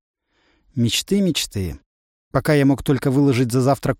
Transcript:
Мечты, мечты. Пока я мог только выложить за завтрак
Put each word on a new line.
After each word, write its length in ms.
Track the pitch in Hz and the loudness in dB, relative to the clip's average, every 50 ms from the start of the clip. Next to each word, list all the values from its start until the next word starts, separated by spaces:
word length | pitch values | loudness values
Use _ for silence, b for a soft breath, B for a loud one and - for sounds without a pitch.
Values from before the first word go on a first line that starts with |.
| _ _ _ _ _ _ _ _ _ _ _ _ _ _ _ | _ _ _ _ _ _ _ _ _ _ _ _ _ _ _
Мечты, 440 | 127 117 117 - - - - 190 202 | -2 -2 -2 -2 -4 -4 -2 -2 0
мечты. 600 | 202 180 147 - - - - 101 92 85 69 - _ _ _ _ _ _ _ _ _ _ | 0 0 -2 -2 -6 -8 -6 -8 -8 -8 -8 -12 _ _ _ _ _ _ _ _ _ _
Пока 240 | - 131 127 - 151 | -4 -2 0 2 2
я 100 | 147 139 | 4 4
мог 200 | 135 139 - - | 4 2 0 0
только 260 | - 143 127 - 143 | -2 -2 0 0 0
выложить 400 | 127 135 143 139 127 117 131 117 | 0 2 2 2 2 2 0 0
за 120 | 113 131 123 | 0 0 0
завтрак 360 | 131 139 - - - 127 - | 0 0 0 -2 -4 -6 -6